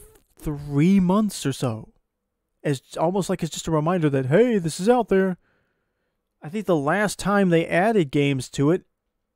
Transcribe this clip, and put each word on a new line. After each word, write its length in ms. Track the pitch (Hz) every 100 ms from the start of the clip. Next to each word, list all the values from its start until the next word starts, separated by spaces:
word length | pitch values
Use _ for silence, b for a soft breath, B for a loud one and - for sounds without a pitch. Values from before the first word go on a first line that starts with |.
| - _ _ _
three 640 | 156 143 143 143 170 196
months 460 | 180 202 214 - 143
or 80 |
so. 360 | 131 131 110 - _ _ _ _ _ _ _
It's 340 | 165 135 _ -
almost 320 | 160 196 175
like 140 | 185
it's 100 | 165
just 140 | - -
a 40 |
reminder 380 | 156 156 185 156
that, 160 | 135 131
hey, 320 | 170 247 214
this 220 | 165 -
is 100 | 196
out 200 | 247 220
there. 280 | 190 190 175 _ _ _ _ _ _ _ _ _ _
I 80 | 151
think 160 | 208 196
the 100 | 165
last 440 | 139 185 208 -
time 300 | 185 202 190
they 180 | 165 -
added 420 | 165 208 220 147
games 380 | 147 143 135 -
to 220 | - 143
it, 120 | 185 - _ _ _ _